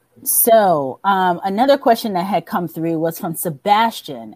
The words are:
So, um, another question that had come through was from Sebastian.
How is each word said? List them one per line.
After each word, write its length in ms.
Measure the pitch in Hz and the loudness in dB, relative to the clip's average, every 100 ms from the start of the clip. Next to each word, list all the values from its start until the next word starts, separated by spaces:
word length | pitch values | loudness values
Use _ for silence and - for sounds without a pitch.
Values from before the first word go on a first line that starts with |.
| _ _ | _ _
So, 760 | - - 240 226 196 156 135 - | -4 0 4 4 4 2 -2 -4
um, 360 | 196 190 185 175 | -2 2 0 0
another 340 | 196 196 269 285 | -4 0 2 4
question 360 | 262 226 226 | 2 0 0
that 100 | 180 | -4
had 240 | 190 180 - | -2 -4 -2
come 200 | 196 170 | -4 -4
through 300 | 165 165 160 | -4 -4 -2
was 220 | 165 165 | -2 -4
from 160 | 185 160 | -8 -6
Sebastian. 1000 | 180 139 202 208 226 - - 123 110 | -6 -4 0 2 2 -4 -12 -14 -14